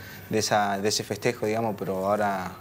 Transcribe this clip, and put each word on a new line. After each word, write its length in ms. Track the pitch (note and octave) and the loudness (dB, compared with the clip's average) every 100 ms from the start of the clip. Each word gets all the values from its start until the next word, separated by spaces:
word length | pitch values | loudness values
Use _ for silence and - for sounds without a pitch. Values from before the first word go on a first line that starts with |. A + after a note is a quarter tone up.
| - - - | -16 -14 -2
de 80 | G#2+ | 0
esa, 400 | - G#2+ G2+ G2 | 4 4 4 2
de 100 | G#2 | 0
ese 160 | G2+ | 0
festejo, 440 | G#2+ G2+ B2 A#2 A2 | -2 -2 0 0 0
digamos, 280 | A2 A2+ G2+ | 0 0 -2
pero 280 | F#2+ F#2+ | -2 0
ahora 460 | F#2+ G#2 G2+ G2 F2+ - | 2 2 2 0 -4 -10